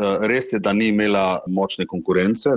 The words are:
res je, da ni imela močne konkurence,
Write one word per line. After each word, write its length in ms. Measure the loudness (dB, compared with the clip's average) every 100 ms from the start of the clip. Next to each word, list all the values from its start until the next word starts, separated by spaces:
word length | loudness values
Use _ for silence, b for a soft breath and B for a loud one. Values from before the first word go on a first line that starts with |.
| 0 0 0
res 260 | 0 0
je, 60 | -2
da 140 | 0
ni 140 | 0 2
imela 540 | 2 2 2 2 -2 -2
močne 380 | -2 -2 -4 -6
konkurence, 640 | -4 0 2 2 0 0